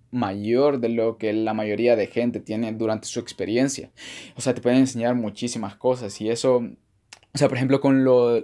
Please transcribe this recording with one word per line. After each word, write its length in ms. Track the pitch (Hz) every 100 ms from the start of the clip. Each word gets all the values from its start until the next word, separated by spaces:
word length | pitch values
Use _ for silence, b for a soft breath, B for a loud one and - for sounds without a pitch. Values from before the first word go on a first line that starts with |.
| -
mayor 680 | 123 107 98 104 120 147 139
de 120 | 117
lo 260 | 117 113 113
que 160 | 110
la 220 | 107 110
mayoría 420 | 107 107 104 120 113
de 100 | 95
gente 340 | 117 120 107
tiene 300 | - 110 113
durante 340 | 110 110 110 -
su 100 | 120
experiencia. 760 | - - 92 117 139 - - - B B B -
O 60 |
sea, 100 | 127
te 80 | 120
pueden 200 | 101 127
enseñar 340 | 131 120 120
muchísimas 600 | 123 107 101 120 117 104 -
cosas 440 | 127 127 107 -
y 80 | 107
eso, 340 | 117 131 127 117 - _ _ _ - _
o 40 | -
sea, 100 | 139
por 100 | 127
ejemplo, 240 | 131 135
con 200 | 139 135
lo, 380 | 131 123 120 117